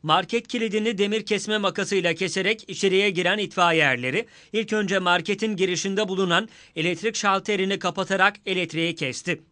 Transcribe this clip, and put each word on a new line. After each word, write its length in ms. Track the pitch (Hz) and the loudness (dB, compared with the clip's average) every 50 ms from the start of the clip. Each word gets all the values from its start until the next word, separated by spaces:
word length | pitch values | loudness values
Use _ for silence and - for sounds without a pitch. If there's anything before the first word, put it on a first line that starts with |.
| - | 2
Market 440 | 156 156 175 185 - - 233 - - | 4 2 2 2 0 -2 -4 -2 -2
kilidini 500 | - 247 226 226 190 214 214 226 233 190 | -4 -2 -2 0 0 0 0 0 0 0
demir 280 | 202 202 208 220 208 | 0 0 0 -4 -2
kesme 320 | 208 214 196 202 214 214 214 | -2 -2 -2 -2 -2 -2 0
makasıyla 560 | 202 190 - - 196 - 202 190 170 175 165 | 0 0 0 -2 -4 0 0 0 2 2 0
keserek 500 | 165 190 175 - 190 185 190 226 214 - - | 0 -2 -4 -2 0 0 0 -2 -2 -6 -12
içeriye 420 | 196 - - 196 185 190 202 208 | -6 0 0 4 4 4 2 2
giren 280 | 185 165 180 175 196 214 | 0 0 0 0 2 0
itfaiye 460 | 202 - - 190 180 170 165 160 151 | -2 -4 2 2 4 4 6 4 4
erleri 440 | 139 131 120 120 127 131 196 240 - - - - _ - | 4 2 2 -2 -2 -2 -2 -4 -6 -12 -20 -20 _ -4
ilk 200 | 214 226 - 220 | -4 -2 0 0
önce 260 | 214 208 180 190 196 | -2 0 0 0 0
marketin 560 | 185 180 175 180 160 - 202 202 214 220 214 | 2 4 2 2 2 -2 -4 -2 -2 -4 0
girişinde 520 | 170 190 185 180 160 - 196 196 190 220 202 | 0 0 0 0 -2 -2 -2 0 0 0 0
bulunan 420 | 190 185 196 180 170 180 220 220 - - - - _ | 0 -2 0 2 2 2 0 -2 -14 -20 -20 -14 _
elektrik 400 | 165 160 175 180 165 185 226 220 | -4 -2 -2 -2 -2 -4 -4 -4
şalterini 640 | - - 202 190 196 190 - 208 190 190 190 196 190 | 0 0 0 0 0 0 -2 -2 0 0 -2 -2 -2
kapatarak 560 | - 180 175 - 185 - 196 190 185 202 202 - _ | -2 -4 -2 -2 -2 -2 2 2 2 2 2 0 _
elektriği 500 | 196 190 180 180 165 139 160 165 170 160 | -4 -2 -2 -2 -2 -2 -2 -2 -2 -2
kesti. 460 | 160 156 131 120 - - 180 170 - - _ | -4 -4 -6 -6 -6 -4 -6 -6 -6 -8 _